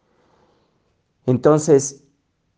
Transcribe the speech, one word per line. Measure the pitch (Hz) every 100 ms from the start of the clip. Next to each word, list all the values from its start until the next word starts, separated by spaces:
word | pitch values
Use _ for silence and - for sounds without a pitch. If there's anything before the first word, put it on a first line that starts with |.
| _ _ _ _ _ _ _ _ _ _ _ _ -
Entonces, | 123 147 151 151 139 135 - _ _ _ _ _